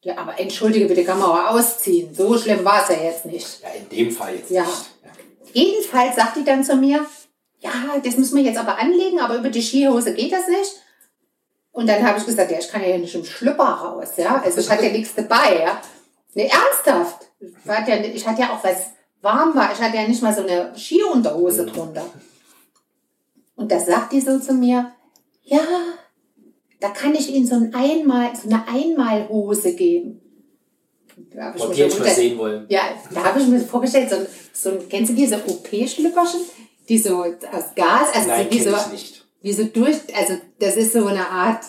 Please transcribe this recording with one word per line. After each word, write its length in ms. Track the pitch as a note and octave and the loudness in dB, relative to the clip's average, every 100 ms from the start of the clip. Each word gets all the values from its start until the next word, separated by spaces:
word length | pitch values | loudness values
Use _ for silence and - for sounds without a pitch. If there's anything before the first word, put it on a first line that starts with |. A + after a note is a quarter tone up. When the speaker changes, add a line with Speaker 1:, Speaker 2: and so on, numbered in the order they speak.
Speaker 1:
Ja, 140 | F3+ F3 | -8 -8
aber 220 | E3+ - | -8 -6
entschuldige 460 | F#3+ - A3 A3 F#3+ | -6 0 2 4 4
bitte, 180 | F3+ | 4
kann 160 | F3 F#3+ | 2 2
man 100 | F#3+ | 2
auch 220 | E3+ F3+ A3+ | 2 2 2
ausziehen. 580 | A#3 - - E3+ D#3 | 2 -2 0 0 0
So 240 | D3 G3 A#3 | -2 2 2
schlimm 260 | G#3+ F#3+ | 2 0
war's 240 | F#3 G#3 F#3 | 4 2 2
ja 60 | D#3+ | 0
jetzt 220 | E3 E3 E3 | -2 -6 -10
nicht. 360 | E3 - - | -12 -12 -14
Speaker 2:
Ja, 80 | - F2 | -14 -14
in 120 | - | -10
dem 220 | G#2 A#2 | -2 -2
Fall 240 | - - F2+ | -2 -8 -10
jetzt 140 | - | -4
Speaker 1:
Ja. 120 | F3+ | -2
Speaker 2:
nicht. 220 | F3 F3 - _ | -2 -6 -10 _
Ja. 80 | - - - _ - | -20 -20 -20 _ -4
Speaker 1:
Jedenfalls 640 | A#3+ F#4 G#4+ - B3+ B3+ B3 | 2 2 2 -2 0 2 2
sagt 220 | A3+ D#4+ | -2 0
die 60 | C#4+ | 0
dann 180 | C4+ | 2
zu 120 | C4+ C4+ | 2 2
mir, 280 | C4+ D4 D4 - - _ _ _ | 4 2 -2 -12 -20 _ _ _
„Ja, 120 | - B3 C4+ C#4+ | -10 -8 -4 -4
das 120 | B3+ B3+ | -2 0
müssen 200 | C4 C#4 | 2 2
wir 60 | |
jetzt 140 | B3+ A3+ | 2 0
aber 200 | A3 F#3+ | -4 -2
anlegen, 420 | B3+ F4 F#4+ F4 | 2 2 2 0
aber 180 | A#3+ A#3 | -2 -2
über 120 | B3 | -2
die 120 | A3+ | -2
Skihose 520 | A3+ C4+ C#4 A#3+ A3 | 0 2 4 2 0
geht 180 | - C#4+ | -2 -2
das 160 | F#4 F4+ | -2 0
nicht.“ 240 | F4+ G4 - _ _ _ _ _ _ _ _ _ | 0 0 -8 _ _ _ _ _ _ _ _ _
Und 160 | - A3+ | -2 2
dann 180 | G#3 G#3+ | 4 4
habe 100 | G#3 | 0
ich 60 | - | -2
gesagt, 240 | A3 F3+ | 0 0
„Ja, 80 | E3 | -2
ich 100 | - | -4
kann 120 | G#3 F#3+ | -4 -2
ja 100 | F#3 | -2
nicht 160 | E3+ E3+ | -4 -8
im 100 | E3 | -10
Schlüpper 380 | - B3 D4 | -4 -2 2
raus, 460 | C#4 - - - - - | 0 0 -8 -10 -10 -4
ja. 240 | E3+ C4+ | 0 0
Also 160 | F#3 - | 0 -2
ich 80 | - | 0
hatte 160 | G#3+ G#3+ | 2 2
ja 60 | |
nichts 240 | G#3+ A3 - | 0 -4 -6
dabei, 440 | - A#3 A3+ F3 E3 | 0 4 4 4 0
ja.“ 160 | G3+ - - _ _ _ | -4 -10 -20 _ _ _
Nee, 160 | - C5+ | -4 2
ernsthaft. 760 | C5+ C5+ C#5 - F4 E4+ - - _ | 2 2 2 2 2 0 -6 -20 _
Ich 280 | F3+ - - | -20 -20 -4
hatte 220 | G#3+ A3+ | -4 0
ja, 60 | G#3 | 0
ich 280 | G#3+ A3 A3+ | -2 -6 -4
hatte 140 | A3+ | -2
ja 120 | B3 | -2
auch 100 | - | -2
was 140 | F#3+ F3+ - - _ _ | -2 -2 -6 -14 _ _
warm 320 | G3+ A#3+ E4 C#4 | 0 2 4 2
war. 160 | G3+ | 0
Ich 60 | G#3+ | 0
hatte 160 | A3+ A3 | -2 0
ja 100 | G#3+ | 0
nicht 140 | A#3+ | 2
mal 120 | A3+ | 2
so 100 | G#3 | 0
eine 280 | F#3+ F3 F3+ - | 0 0 -2 -8
Skiunterhose 880 | - E4 G4+ C#4 F3 D#3 F3 - | 0 2 4 2 2 2 0 0
Speaker 2:
Mhm. 100 | - | -4
Speaker 1:
drunter. 320 | - D#3+ D#3 - - _ _ _ _ _ _ _ _ _ _ _ _ _ - | -6 -10 -10 -12 -16 _ _ _ _ _ _ _ _ _ _ _ _ _ -10
Und 140 | G#3+ | -2
da 80 | - | -2
sagt 340 | - - - | 2 0 2
die 80 | C4+ | 0
so 180 | C4 C4+ | 2 0
zu 140 | - | 2
mir, 400 | C4 B3 B3 B3 - _ _ _ _ | 2 4 2 -2 -12 _ _ _ _
„Ja, 160 | - C#4+ D#4+ F4+ E4+ E4+ _ _ _ _ _ _ _ _ | 0 0 2 -2 -4 -12 _ _ _ _ _ _ _ _
da 100 | G3+ | -8
kann 240 | - C#4+ D4+ | -2 0 0
ich 140 | C#4 | 0
Ihnen 120 | C4+ B3 | 0 2
so 100 | B3 | 2
ein 180 | A3+ | 0
Einmal-, 640 | B3 C#4 D#4+ D4+ B3 A#3+ - | 0 0 2 2 2 0 -4
so 120 | G#3+ | -2
eine 160 | A3 - | -2 0
Einmalhose 1040 | A#3+ D#4+ D#4 A#3 G#3+ G#3+ G#3+ G3+ G#3 F3+ F3 | -2 0 0 0 0 -2 -4 0 0 0 2
geben.“ 460 | F3 F3 F3 - _ _ _ _ _ _ _ _ _ - - - | 2 2 -2 -14 _ _ _ _ _ _ _ _ _ -20 -20 -14
Da 100 | A2+ | -12
hab 80 | A#2 | -8
ich 60 | |
Speaker 2:
Und 80 | A2+ | -4
Speaker 1:
mir 60 | - | 2
Speaker 2:
die 60 | |
hätte 80 | D3 | 2
Speaker 1:
so 60 | - | 2
Speaker 2:
ich 20 | |
mal 20 | - | 2
Speaker 1:
unter-, 60 | - | 4
Speaker 2:
sehen 160 | A#2+ A#2 | 2 0
wollen. 280 | A2 G#2+ - | -4 -6 -2
Speaker 1:
ja, 120 | G3 - - - | -2 -2 -6 -10
da 100 | - F#3 | -4 0
habe 140 | B3+ | 2
ich 60 | B3+ | 4
mir 120 | B3 | 2
vorgestellt, 500 | - A#3+ B3+ C4+ B3 | 2 -2 2 2 2
so 60 | F#3+ | -2
ein, 100 | F#3+ - - | -4 -12 -18
so 160 | - F#3+ | -6 -4
ein, 200 | F#3+ F3 | -4 -6
kennst 220 | G3+ A3+ | -2 0
du 40 | A#3+ | 2
diese 200 | C4+ G#3 - | 2 0 -4
O-P-Schlüpperchen? 960 | F3 - G#3 B3+ - D#4+ F4 F4 F4 F4 - - _ _ | -6 -6 -4 -4 0 0 2 0 -2 -8 -12 -20 _ _
Die 100 | A3+ | 0
so 200 | G#3 F3+ | 2 0
aus 420 | F3 E3+ - F3+ - - | -2 -6 -10 -10 -8 0
Gas, 320 | E3+ E3+ D4 | 2 4 2
also 140 | A3 F3 | 2 0
Speaker 2:
Nein, 180 | G3 G3 | 0 2
Speaker 1:
die 100 | A#3 | 2
Speaker 2:
kenn 120 | G#3 | 2
Speaker 1:
so, 60 | G#3 | 0
Speaker 2:
ich 140 | A3 | -2
nicht. 320 | - - - _ _ | -8 -16 -20 _ _
Speaker 1:
die 100 | G3+ | -6
so 100 | G3+ A3 | -2 -2
durch, 320 | A3+ C4 D4+ - - | 2 2 2 -2 -2
also 200 | F3+ F3+ - _ | -2 -2 -8 _
das 160 | G3 G#3+ | 0 2
ist 160 | A3 | 2
so 120 | A#3 G3+ | 2 2
eine 220 | G3 E3+ | 0 -2
Art 360 | F#3 G#3 A3+ | 0 0 0